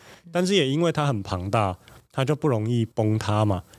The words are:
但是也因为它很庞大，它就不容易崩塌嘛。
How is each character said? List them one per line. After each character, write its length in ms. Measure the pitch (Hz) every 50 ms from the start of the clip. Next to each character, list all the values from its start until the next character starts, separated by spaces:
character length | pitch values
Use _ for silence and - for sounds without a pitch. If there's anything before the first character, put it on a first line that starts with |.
| - - - - _ 170
但 120 | 165 175 185
是 120 | 180 202
也 120 | 185 139 135
因 140 | 139 160
为 80 | 175 165
它 160 | - 156 147
很 160 | 143 123 101
庞 260 | 95 - 95 90 90 101
大， 300 | 110 113 104 95 92 - - - - - _ _
它 140 | - 139 135
就 100 | 131 151
不 140 | 143 - 151
容 200 | 120 107 107 113
易 160 | 123 117 110
崩 320 | - - - 110 107 107
塌 280 | 107 - - 107 107 107
嘛。 180 | 104 95 - - - -